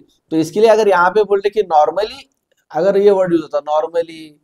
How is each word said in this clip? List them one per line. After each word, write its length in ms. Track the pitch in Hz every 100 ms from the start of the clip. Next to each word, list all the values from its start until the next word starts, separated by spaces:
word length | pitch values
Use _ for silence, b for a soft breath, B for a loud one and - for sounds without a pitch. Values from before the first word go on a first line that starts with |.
| - _ -
तो 60 | 160
इसके 220 | 160 180
लिए 100 | 226
अगर 180 | 214 208
यहाँ 220 | 175 180
पे 120 | 202 202
बोलते 240 | 202 202
कि 120 | 214 185
normally, 540 | 156 151 180 220 269 - _ _ _ _
अगर 260 | 156 185 196
ये 140 | 202
word 220 | 190 185
use 80 | 170
होता 180 | 147 147 147
normally 500 | 151 160 170 165 160 156 151